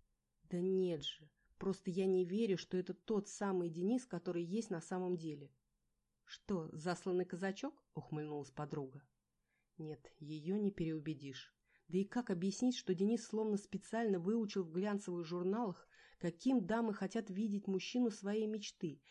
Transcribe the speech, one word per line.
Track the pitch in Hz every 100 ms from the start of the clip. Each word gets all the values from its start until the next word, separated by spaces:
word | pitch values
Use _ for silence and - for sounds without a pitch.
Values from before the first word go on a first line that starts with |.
| _ _ _ _
«Да | - 175
нет | 185 190 180 160
же, | 143 - 156 _ _ _
просто | 190 190 196
я | 175 190
не | 185
верю, | 180 202 226 175
что | - 185
это | 185
тот | 180 - 208 202
самый | - 202 185 170
Денис, | 160 185 247 -
который | 175 185 170
есть | 170 208 220
на | 170
самом | - 185 180 175
деле». | 160 143 143 _ _ _ _ _ _ _ -
«Что, | - - 190 160
засланный | 156 165 175 196 180
казачок?» — | 180 175 190 196 277 - _
ухмыльнулась | 160 - 151 151 147 131
подруга. | - 147 151 135 135 - _ _ _ _ _ _ -
Нет, | 156 143 - -
её | 147 156 156 208
не | 202
переубедишь. | 196 160 160 151 139 139 131 - _ _ _ -
Да | 180
и |
как | 196 247 240
объяснить, | 175 190 - 247 247
что | -
Денис | 175 202 233 -
словно | 214 220 202
специально | - 196 - 226 233 180
выучил | 170 233 208 196
в | 170
глянцевых | 170 208 202 190 175 160
журналах, | 175 180 214 226 165 - - - -
каким | 175 170 254 254
дамы | 175 226 226
хотят | 208 190 226 220
видеть | 185 220 202 202
мужчину | 190 - 247 240
своей | 208 196 214 214
мечты, | 220 208 - 165 139 _